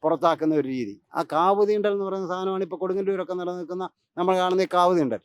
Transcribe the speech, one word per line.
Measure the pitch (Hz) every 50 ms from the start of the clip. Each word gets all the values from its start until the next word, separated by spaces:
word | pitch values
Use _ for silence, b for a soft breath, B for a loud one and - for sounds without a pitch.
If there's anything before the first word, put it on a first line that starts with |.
| -
പുറത്താക്കുന്ന | 156 165 156 160 170 160 143 160 156 156 151
ഒരു | 139 131 131
രീതി. | 127 120 101 101 - _ _ - -
ആ | 165 151 151
കാവ് | 151 170 185 202 202 208 202
തീണ്ടൽ | 214 208 202 208 202
എന്ന് | 202 196 196
പറയുന്ന | 185 190 190 165 180
സാധനമാണ് | 185 185 190 190 190 190 175
ഇപ്പോൾ | 175 170 185
കൊടുങ്ങല്ലൂരൊക്കെ | 185 185 196 196 190 196 190 185 - 185 180
നിലനിൽക്കുന്ന | 180 175 180 180 175 151 180 185 185 170 _ _ _ _ _ -
നമ്മൾ | 175 185 190 185
കാണുന്ന | 180 185 185 190 190 175
ഈ | - 180
കാവ് | 175 180 185 175
തീണ്ടൽ | 151 131 117 98 _